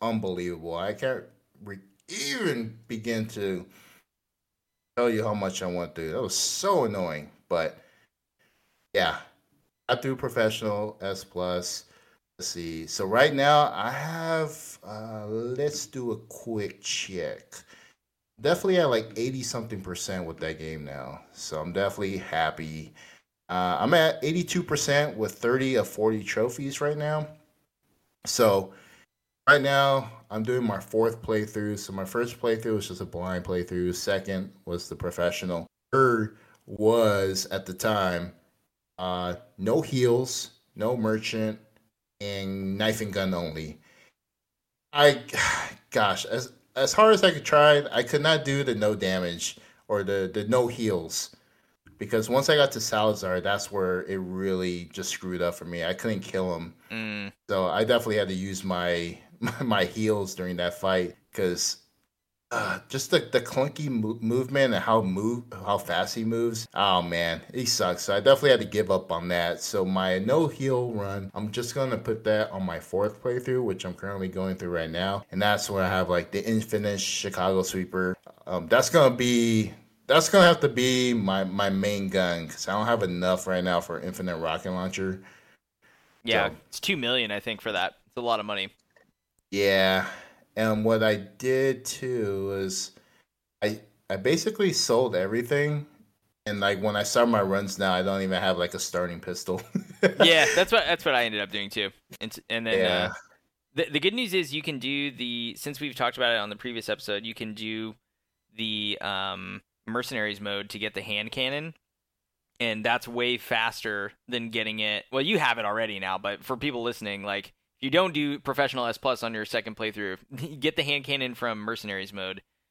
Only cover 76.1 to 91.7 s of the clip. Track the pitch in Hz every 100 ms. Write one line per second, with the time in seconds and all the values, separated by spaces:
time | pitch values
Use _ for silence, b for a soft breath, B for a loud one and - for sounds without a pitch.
76.1 | 87 85 98 104 110 110 107 104 101 -
77.1 | - 101 95 92 95 92 95 90 92 92
78.1 | 92 - - - 90 82 117 131 170 135
79.1 | 123 123 120 117 110 104 - _ _ -
80.1 | 147 160 196 175 165 143 120 127 127 123
81.1 | 117 98 95 95 98 101 98 104 101 98
82.1 | 95 90 85 80 - - 98 110 117 98
83.1 | 87 90 92 95 92 90 87 - 82 85
84.1 | 90 92 82 82 85 95 92 92 95 95
85.1 | 95 B B B B _ _ _ b b
86.1 | b 113 110 101 110 _ - - 185 120
87.1 | 127 110 104 117 107 117 98 92 - _
88.1 | - 120 110 104 101 95 _ _ _ _
89.1 | _ _ _ _ 98 98 95 95 95 92
90.1 | B B B _ - 110 110 110 110 110
91.1 | 104 98 - 127 131 135